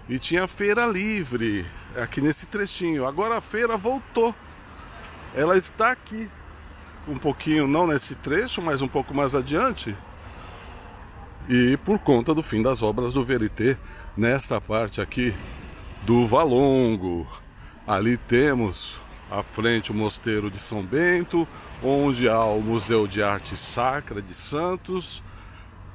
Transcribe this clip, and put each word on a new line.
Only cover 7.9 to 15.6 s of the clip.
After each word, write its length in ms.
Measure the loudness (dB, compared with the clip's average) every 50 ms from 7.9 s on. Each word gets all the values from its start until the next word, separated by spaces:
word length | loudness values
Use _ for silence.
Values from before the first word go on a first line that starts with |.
| 2 0 -2 -4 -10
trecho, 480 | -8 -4 0 0 0 0 0 -2 -4
mas 220 | -2 -2 -2 0 0
um 40 |
pouco 280 | 0 -2 -2 -2 -2 0
mais 180 | 0 0 2 2
adiante. 640 | 0 0 0 0 2 2 2 0 -2 -6 -8 -8 -10 -12 -16 -18 -18 -18 -16 -16 -16 -16 -16 -16 -16 -16 -16 -16 -16 -16 -18 -18 -18 -18 -18 -18 -18 -18 -18 -16 -10 -2 2
E 280 | 4 4 6 4 4
por 200 | 2 2 0 0 2
conta 360 | 4 4 4 4 4 2 0
do 80 | 0 0
fim 180 | 0 0 2
das 200 | 2 2 2 2
obras 320 | 0 0 0 0 0 0 0
do 100 | 0 0
V 120 | 0 0
L 120 | 0 0
T, 300 | -2 0 0 2 2 2 0 -4 -14 -16 -16 -16 -8 -2
nesta 420 | 0 2 2 2 0 0 -2 -4 -4
parte 400 | -2 0 0 0 0 0 -2 -4
aqui 340 | -4 -4 -2 -2 0 0 -2 -4 -8 -12 -14 -14